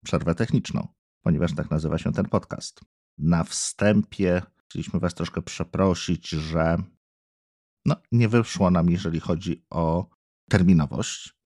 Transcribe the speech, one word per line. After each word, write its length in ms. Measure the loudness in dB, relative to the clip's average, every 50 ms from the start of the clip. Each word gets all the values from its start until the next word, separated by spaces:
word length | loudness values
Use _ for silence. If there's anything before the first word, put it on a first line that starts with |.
| _
Przerwę 300 | -2 -2 -2 0 0 0
techniczną, 540 | 0 0 0 0 -2 -2 -2 -6 -6 -6 -6 _ _ _ _ _ _ _
ponieważ 300 | 0 0 2 2 -2 -2
tak 160 | -4 -4 -2
nazywa 280 | -4 -2 -2 -2 -2 -2
się 140 | -2 -2 -2
ten 120 | -2 -2
podcast. 560 | 0 -2 -2 -2 _ -12 -12 -12 -14 -16 -18 -20 _ _ _ _ _ _ -4
Na 260 | 0 2 2 2 0
wstępie 960 | -2 -4 -6 -6 -8 -4 0 2 4 4 4 2 _ -4 -2 0 2 2 0 -2 -6 _ _ _
chcieliśmy 360 | _ -10 -10 -8 -4 -4 -2
was 140 | -2 -2 -4
troszkę 280 | -4 -8 -6 -6 -8 -8
przeprosić, 880 | -8 -8 -8 -10 -6 -2 2 2 2 2 0 0 -4 -4 -4 -4 -6
że, 540 | -6 -6 -4 -2 -2 0 2 2 0 0 -2 -6 _ _ _ _ _ _ _ _ _ _ _ _ _ _ _ _ _ _ _
no, 100 | -2 -2 -2 _ _ 2
nie 160 | 2 2 4
wyszło 420 | 4 2 2 0 -2 0 2 4
nam, 200 | 4 4 4 4
jeżeli 300 | 2 0 -2 -2 -4 -4
chodzi 460 | -2 -2 -2 -2 -2 -6 -8 -8 _ _
o 400 | -6 -4 -2 0 -2 -2 -4 -6 _ _ _ _ _ _ _ _
terminowość. 840 | 2 4 6 6 6 6 4 2 -2 -6 -6 -6 -8 -12 -14 -20 _ _ _